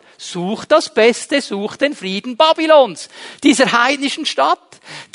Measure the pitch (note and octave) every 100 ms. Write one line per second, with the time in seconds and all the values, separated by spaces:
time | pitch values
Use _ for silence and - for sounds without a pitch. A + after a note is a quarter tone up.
0 | _ _ - F3 F3+ A3 - D#4 - A#3
1 | A3+ A#3 - C#4 - G3+ G#3 - C#4 C4+
2 | F#3+ G3 B3+ A#3 D#4 D#4+ D#4+ D4+ A#3+ D#3
3 | - - - - D4 B3+ A#3 A#3+ B3 C#4+
4 | C#4 - C#4+ - C#4+ F4+ _ _ - -
5 | -